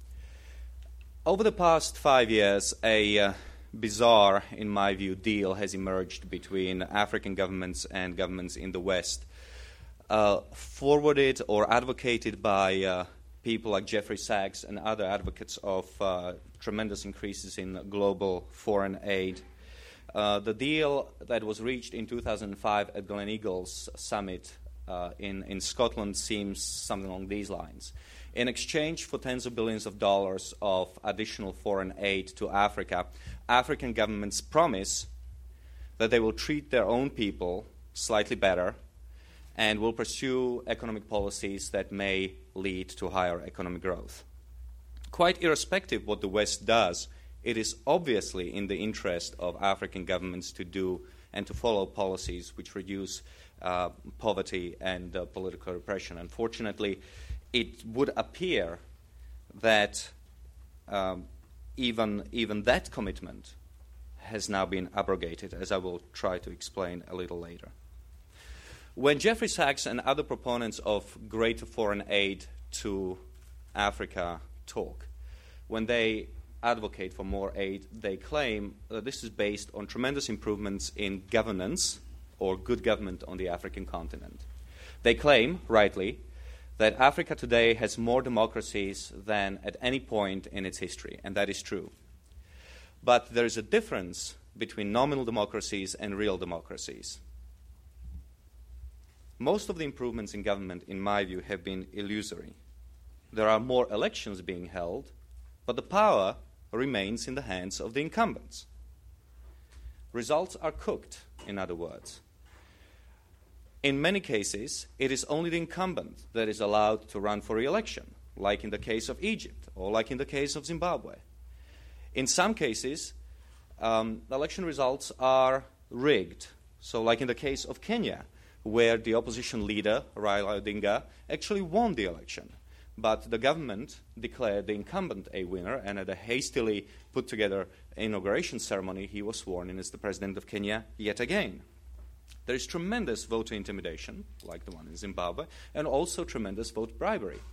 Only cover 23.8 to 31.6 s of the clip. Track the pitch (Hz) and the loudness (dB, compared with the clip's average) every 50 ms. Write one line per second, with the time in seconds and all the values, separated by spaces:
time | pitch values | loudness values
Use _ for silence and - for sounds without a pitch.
23.8 | - - - - - - 117 104 101 95 92 87 - - - - - - - - | -12 -12 -12 -12 -6 -4 -2 -2 -2 -4 -6 -8 -10 -14 -18 -16 -16 -16 -16 -14
24.8 | - - 92 90 90 87 - - 101 101 98 95 95 - 98 95 92 - - - | -10 -8 -6 -6 -6 -6 -8 -8 -8 -6 -6 -6 -6 -6 -6 -4 -4 -6 2 2
25.8 | 123 113 - 120 104 101 95 - - - 110 104 101 101 98 - - - - - | 2 2 2 -2 -4 -4 -4 -4 -4 -2 -2 -2 -2 -4 -4 -6 -6 -6 -6 -8
26.8 | - - 117 98 95 95 92 95 95 92 101 104 101 95 95 82 82 80 - - | -6 -4 -4 -4 -4 -6 -6 -8 -6 -4 -4 -4 -4 -4 -6 -8 -8 -10 -12 -16
27.8 | - - - - - - - - - - - - 120 127 117 - - - - 160 | -16 -16 -16 -16 -18 -18 -18 -18 -16 -8 -2 0 0 0 0 -2 -6 0 0 2
28.8 | 151 156 165 156 - - - - - 131 127 127 113 127 120 113 110 113 110 107 | 2 2 -2 -4 -6 -6 -6 -4 -2 -2 -4 -2 -4 -4 -2 0 0 0 0 -2
29.8 | 107 110 98 104 104 101 98 98 98 95 95 95 - - - - 104 101 92 92 | -4 -6 -4 2 4 6 6 6 4 2 -2 -4 -6 -8 -8 -2 2 2 4 4
30.8 | 92 - - - - 104 98 95 110 - - - 107 95 92 - | 2 0 -4 -6 -4 -4 -2 -2 -4 -4 -4 -6 -6 -6 -8 -4